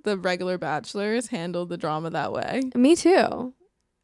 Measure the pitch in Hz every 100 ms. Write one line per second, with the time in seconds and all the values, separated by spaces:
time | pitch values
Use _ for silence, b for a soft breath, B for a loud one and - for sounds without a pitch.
0 | 214 196 185 180 185 180 160 151 - 208
1 | 208 233 233 226 175 175 175 170 160 156
2 | 165 165 107 - - 233 262 240 262 339
3 | 330 359 - - 254 - _ _ _ _